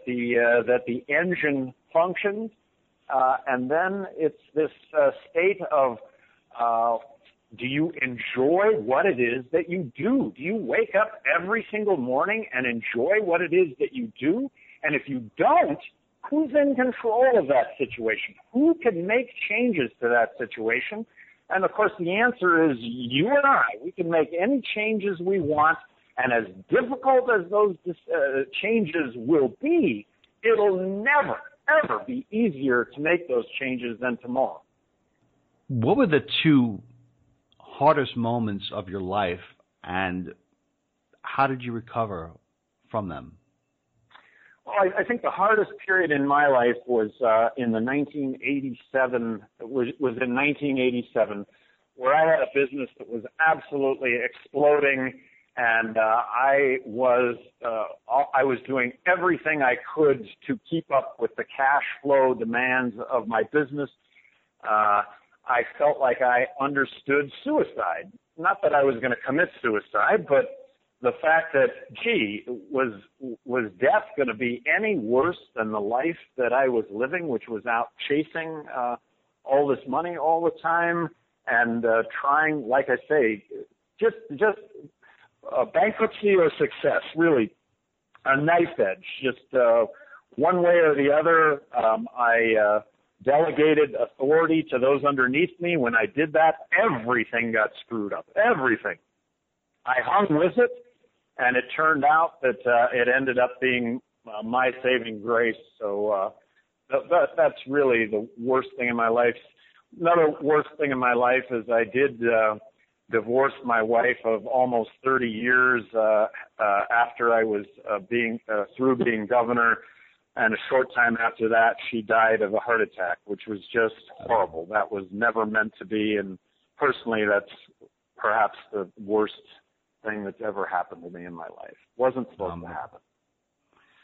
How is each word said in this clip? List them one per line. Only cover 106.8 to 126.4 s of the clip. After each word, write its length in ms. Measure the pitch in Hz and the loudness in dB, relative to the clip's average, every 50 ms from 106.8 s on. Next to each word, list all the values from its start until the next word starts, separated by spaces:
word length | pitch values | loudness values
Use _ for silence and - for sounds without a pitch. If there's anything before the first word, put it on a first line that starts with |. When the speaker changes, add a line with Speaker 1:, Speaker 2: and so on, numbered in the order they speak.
| _ - | _ -4
Speaker 1:
th-, 200 | 131 131 - - | -4 -4 0 2
that, 260 | 170 175 143 - - | 2 2 2 2 2
that's 240 | 165 156 143 - - - 131 | 0 0 0 0 -4 -8 -2
really 380 | 135 147 139 131 120 117 113 | 0 2 4 4 4 2 2
the 200 | 104 110 104 113 120 - 120 | 0 -2 -4 -4 -6 -10 -6
worst 300 | 117 127 127 131 127 - - - | -2 0 0 0 0 -4 -6 -6
thing 100 | 123 120 | -4 -2
in 80 | 117 | -2
my 120 | 117 117 113 | 0 0 2
life. 260 | 113 120 120 120 117 - - _ _ _ _ _ _ _ _ _ - - | 2 2 2 2 0 -2 -10 _ _ _ _ _ _ _ _ _ -10 -2
Another 320 | 170 170 175 170 160 151 147 - | 2 4 4 6 4 2 2 0
worst 300 | 147 143 156 147 143 - - - | 0 2 2 2 0 -2 -4 -4
thing 120 | 151 143 | -2 -2
in 80 | 135 127 | 0 0
my 140 | 127 123 | 2 2
life 320 | 123 120 123 123 127 131 127 - | 2 4 4 4 2 2 0 -4
is 180 | 127 117 107 113 | -6 -6 -2 0
I 160 | 117 117 117 | 0 0 0
did, 420 | 113 117 127 139 139 123 117 117 | 0 0 0 0 0 0 -2 0
uh, 280 | 117 117 110 110 107 107 107 - - _ _ _ _ _ _ _ - | 2 4 4 4 2 0 -2 -8 -18 _ _ _ _ _ _ _ -4
divorce 420 | 113 113 104 113 120 131 135 131 - - - | -2 -2 -2 0 2 2 2 0 -2 -6 -2
my 160 | 123 117 113 | 0 0 2
wife 340 | 110 110 117 117 117 123 120 - - | 2 2 2 2 2 2 0 0 -2
of 220 | 113 113 104 98 | -2 -2 -2 -2
almost 440 | 120 123 127 127 127 120 117 110 - - _ - | -2 0 0 0 2 0 -2 -2 -4 -10 _ -2
thirty 240 | 131 135 127 123 117 | -2 0 0 -2 -4
years, 540 | 107 110 120 123 127 127 127 127 123 117 104 - - | -4 -4 0 2 4 4 4 4 2 0 -2 -4 -2
uh, 320 | 113 110 107 107 104 107 - - - - - _ - | 0 2 2 4 2 2 0 -4 -10 -18 -18 _ -2
uh, 220 | 110 104 101 101 98 - | 0 0 2 0 0 0
after 440 | 117 117 120 - - - 120 117 117 | 0 0 0 0 -2 -2 0 2 2
I 100 | 113 113 | 2 2
was, 220 | 110 104 101 101 - _ - - - | 0 -2 -4 -6 -10 _ -14 -6 -6
uh, 80 | 107 101 | -6 -6
being, 420 | 92 - 117 120 117 113 113 117 - - | -4 -4 -2 -2 -2 -2 -6 -8 -6 -6
uh, 140 | 110 104 98 - - - | -4 -4 -4 -6 -6 -2
through 180 | 131 131 131 | 0 0 0
being 300 | 120 - 120 113 107 104 | 2 0 0 -2 -2 -2
governor. 500 | 98 123 123 120 117 123 120 117 113 110 - - - _ _ - _ _ _ _ _ _ | 0 0 0 2 2 0 2 2 2 2 0 -6 -14 _ _ -20 _ _ _ _ _ _
And 180 | 123 120 110 107 | -2 -2 -2 -2
a 20 | - - - | -4 -2 0
short 260 | 131 131 131 127 - | 0 0 0 0 0
time 220 | 123 120 117 117 117 | 0 0 0 0 0
after 280 | 117 117 - - 113 110 | -2 -4 -2 -2 -2 2
that, 260 | 117 113 113 117 113 - - - | 4 4 4 2 2 -2 -6 -8
she 120 | 123 113 | -8 -8
died 380 | 107 104 110 113 113 113 113 104 | -2 0 2 4 4 4 4 2
of 140 | 107 95 104 | 0 0 0
a 40 | 107 | -2
heart 220 | - 120 117 113 | 0 0 0 0
attack, 380 | 104 - - - 92 87 87 - _ | 0 -2 -4 -6 -6 -6 -6 -8 _
which 180 | 104 101 95 - 113 | -10 -12 -10 -8 -10
was 100 | 107 98 90 - | -10 -10 -10 -4
just 240 | - 120 113 110 107 - - - - | 0 0 0 0 -2 -8 -18 -20 -20
horrible. 480 | - - 127 117 107 95 82 78 82 82 87 | -14 -4 0 0 0 0 -2 -4 -10 -8 -4
That 200 | 107 107 101 - | -2 -2 -2 -2
was 140 | 107 98 98 90 | -6 -8 -8 -10
never 340 | 95 104 117 120 110 113 110 | -6 -2 -2 0 0 0 -2
meant 280 | 107 107 110 107 110 - - | 0 -2 -2 -2 -4 -8 -14
to 40 | 107 | -10
be. 320 | 92 110 107 107 107 107 | -6 -4 -2 -2 -2 -2
And 220 | 101 98 95 92 - | -2 -4 -6 -12 -16